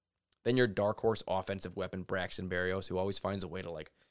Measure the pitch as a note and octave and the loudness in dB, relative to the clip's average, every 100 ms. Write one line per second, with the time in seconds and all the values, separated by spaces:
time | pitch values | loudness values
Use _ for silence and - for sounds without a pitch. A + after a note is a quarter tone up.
0 | _ _ _ _ A#2+ B2+ A#2+ G2 G2+ - | _ _ _ _ 2 6 4 4 0 2
1 | A2+ G#2+ - F#2 F#2 G2 F#2 G2 F#2 F#2+ | 2 2 0 -2 -2 -4 -4 -4 -4 -6
2 | F2 F#2+ F2+ - F#2 F2+ F#2 F#2+ - F#2 | -2 -2 -2 -4 -2 0 2 0 0 0
3 | G2 F#2+ F#2+ G2 F2+ F#2 F2+ D#2+ - _ | 0 0 -2 -2 -4 -6 -6 -8 -10 _
4 | _ | _